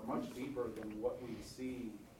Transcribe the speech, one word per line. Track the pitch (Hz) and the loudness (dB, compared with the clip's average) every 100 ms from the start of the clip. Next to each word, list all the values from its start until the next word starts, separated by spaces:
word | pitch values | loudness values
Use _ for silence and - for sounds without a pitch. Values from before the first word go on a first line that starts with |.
| 110 | 2
much | 127 120 | 2 2
deeper | 123 143 123 113 110 | 0 0 2 2 0
than | 107 107 | -2 2
what | 123 123 | 2 2
we | 120 104 | -2 -4
see | - - 131 123 113 101 98 - | -6 -2 -2 0 -2 -4 -12 -16